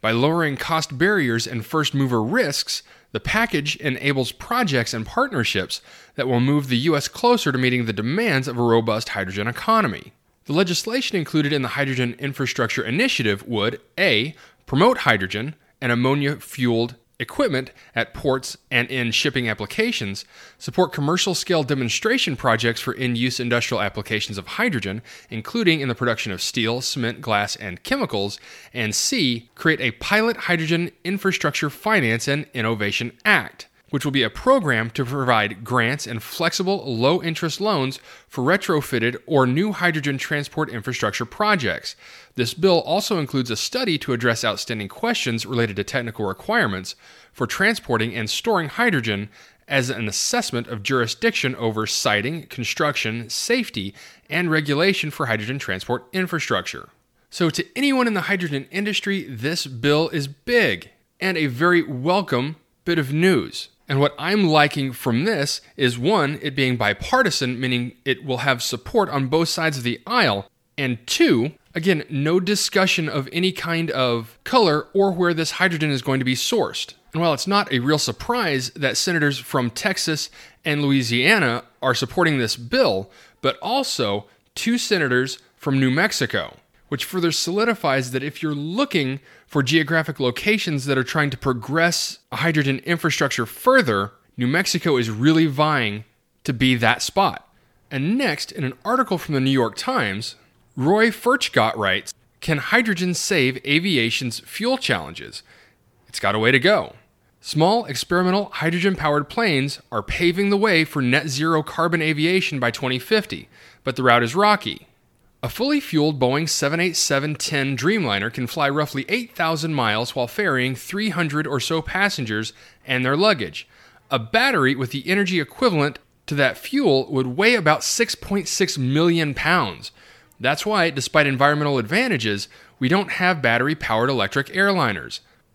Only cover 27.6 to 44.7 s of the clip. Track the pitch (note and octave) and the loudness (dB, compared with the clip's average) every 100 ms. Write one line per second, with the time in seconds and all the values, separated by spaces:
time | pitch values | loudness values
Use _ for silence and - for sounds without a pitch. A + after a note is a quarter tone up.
27.6 | G2+ F2+ - C4+ F#3 G#2 G2 - - - | -10 -10 -4 -4 -2 -2 -4 -6 -16 -20
28.6 | - B2 G#2+ - - C4 C3 A#2 - - | -12 -6 -2 -2 0 0 0 -2 -8 -2
29.6 | E3 D3+ B2 - - G#3 A3+ A3+ - F3 | 0 2 0 -4 0 2 2 -2 -2 -2
30.6 | D#3 E3+ F3 _ F3 G3 F#3+ - D3+ - | 0 0 -2 _ -6 -2 -2 0 -2 0
31.6 | D3+ - G#3+ G#3+ A#2+ A2+ C#3 C#3+ - B2+ | -4 -4 0 2 2 0 0 -2 -4 -4
32.6 | A2+ A2 G2+ - A#2+ - G#3+ F3 F#2+ - | -2 0 -2 -2 -6 -2 2 2 0 -14
33.6 | - _ - C#3+ D3 C3+ A2 - B3+ C4+ | -20 _ -6 -4 0 0 0 0 2 4
34.6 | D3+ A2+ A#2 C#3 B2 C#3 B2+ A2+ G#2 G2 | 4 0 -2 -4 -4 -2 2 2 2 -4
35.6 | A#2 B2 A2+ C#3+ - A2+ - - E3+ - | -2 0 0 -2 -6 -8 -8 -4 -2 0
36.6 | F#3 G3 C#3 A2+ C3 F3 E3+ D#3+ E3 - | -2 -2 -2 2 2 2 -2 -4 -4 -2
37.6 | G#3+ E3 C3 - - - _ - C3 G3 | -2 0 -2 -6 -16 -20 _ -2 0 0
38.6 | - D3+ - A#2+ A#2 B2 - C#3+ B2+ C#3 | 0 -2 0 0 0 -2 0 4 4 2
39.6 | G#3 F#3 F3 D#3 C#3+ C#3 - D3 C3+ - | 0 0 0 0 -2 -4 -4 -4 -4 -4
40.6 | D3+ A2+ C3 A#2+ G#2 - A#2 - G#3+ F#3+ | -4 -4 -6 -2 -2 -2 -6 -2 2 2
41.6 | A2 D#2 - - - - - - A#2 - | 0 -4 -8 -16 -20 -20 -10 -4 -4 2
42.6 | F#3+ E3+ - F#3 - F#3 C#3 C3+ A#2+ G#2+ | 4 4 2 -2 0 -2 -2 -2 -2 -4
43.6 | - B3 A#3 D#3 - A#2+ A#2+ A2+ A2+ - | -4 -2 -2 -2 -2 0 0 0 -2 -2
44.6 | - | -6